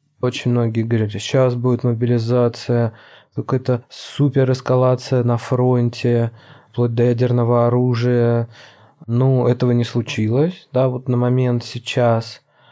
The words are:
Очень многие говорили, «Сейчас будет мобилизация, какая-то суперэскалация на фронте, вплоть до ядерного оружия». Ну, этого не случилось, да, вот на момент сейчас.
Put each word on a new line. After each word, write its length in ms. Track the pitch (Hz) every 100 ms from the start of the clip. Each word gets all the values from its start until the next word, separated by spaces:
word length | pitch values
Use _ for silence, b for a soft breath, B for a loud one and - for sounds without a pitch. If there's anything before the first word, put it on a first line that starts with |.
| _ _
Очень 300 | 123 123 123
многие 300 | 120 117 113
говорили, 360 | 113 117 107 104
«Сейчас 380 | - 139 131 120
будет 280 | 123 120
мобилизация, 1080 | 123 117 120 120 113 123 120 - - 120 117 B B B B -
какая-то 460 | - 131 127 120 -
суперэскалация 1300 | - - - 143 135 127 131 - 127 127 127 - 131
на 120 | 120 117
фронте, 920 | - 127 127 123 117 117 123 120 117 B B B B
вплоть 220 | - 120
до 100 | 117
ядерного 640 | 120 120 123 120 117 120 120
оружия». 840 | 123 123 117 123 120 120 117 117 B B B B _ -
Ну, 420 | 120 131 131 120
этого 240 | 120 123
не 120 | 120
случилось, 840 | 117 120 117 - 107 123 165 180 -
да, 160 | 123 131
вот 200 | 123 131
на 80 | 123
момент 480 | 123 127 127 120
сейчас. 800 | - 120 - - 120 113 117 - b b b